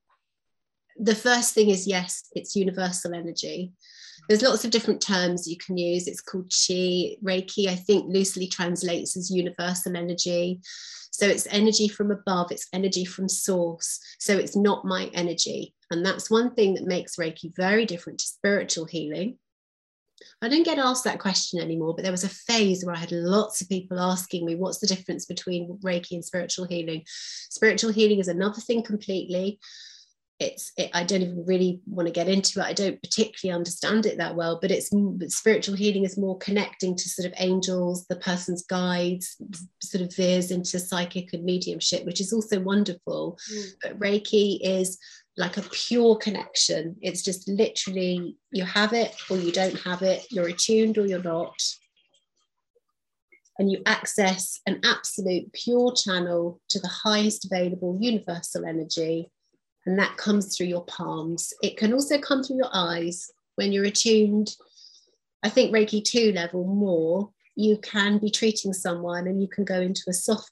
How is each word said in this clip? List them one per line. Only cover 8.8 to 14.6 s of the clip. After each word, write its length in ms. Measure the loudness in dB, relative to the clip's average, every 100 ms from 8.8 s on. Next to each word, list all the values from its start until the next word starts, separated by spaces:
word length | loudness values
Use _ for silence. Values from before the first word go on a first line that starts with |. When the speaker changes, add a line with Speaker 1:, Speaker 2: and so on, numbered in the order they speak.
| -2 -2 -4 -6
Speaker 1:
as 140 | -2
universal 640 | 0 -2 -4 -4 -2 -4 -4
energy. 640 | -4 -2 0 0 0 -4 -10 -16 -16 -18 -12
So 120 | 0 2
it's 200 | 2 0
energy 380 | 4 4 4 0
from 240 | 0 -2
above, 400 | -2 0 0 -2
it's 160 | -6 -6
energy 320 | -2 -2 -2
from 240 | -4 -4 -4
source. 720 | -2 0 0 0 -2 -8 -8 -12 -6
So 180 | 0 0
it's 200 | 2
not 280 | 2